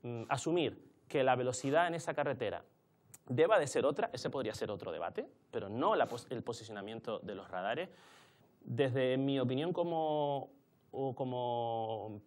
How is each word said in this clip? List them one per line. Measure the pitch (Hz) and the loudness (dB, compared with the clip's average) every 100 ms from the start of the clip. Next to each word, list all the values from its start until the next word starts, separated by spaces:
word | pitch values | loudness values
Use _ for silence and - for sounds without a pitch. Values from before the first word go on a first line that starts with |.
mm, | 123 117 110 | -8 -6 -2
asumir | 135 165 175 135 - - _ - | -2 0 2 0 -2 -18 _ -4
que | 151 | 2
la | 131 123 | 4 4
velocidad | 127 123 139 151 175 | 2 0 2 4 4
en | |
esa | 131 - | 0 -4
carretera | 151 147 120 107 85 - _ _ _ _ - - | 0 0 0 -2 -4 -10 _ _ _ _ -18 -4
deba | 127 170 214 | 4 6 6
de | 143 | 4
ser | 139 127 | 2 2
otra, | 151 - | 2 -2
ese | - 147 | -2 -4
podría | 139 110 | -2 -2
ser | - 104 | -4 -4
otro | 101 98 | -4 -6
debate, | 78 85 - 294 - _ | -4 -4 -4 -8 -10 _
pero | 120 98 | -6 -4
no | 110 175 202 | 0 2 2
la | 120 | 2
pos-, | 117 - | -2 -6
el | 120 | -8
posicionamiento | - 113 110 104 101 113 117 107 | -6 -8 -8 -10 -8 -8 -6 -6
de | 95 98 | -6 -10
los | 95 | -8
radares. | 90 98 127 185 - - - - - - _ | -4 -2 -2 -6 -12 -20 -20 -20 -20 -20 _
Desde | - 123 139 123 127 131 | -6 2 2 4 2 2
mi | 139 139 | 2 2
opinión | 120 131 165 | 2 0 0
como, | 180 170 165 156 151 143 139 - - _ _ - | 0 0 0 0 2 2 0 -4 -16 _ _ -12
o | - 135 127 | -4 -4 -2
como | 131 123 123 120 117 113 110 110 107 101 | -2 0 0 0 0 0 -2 -4 -6 -10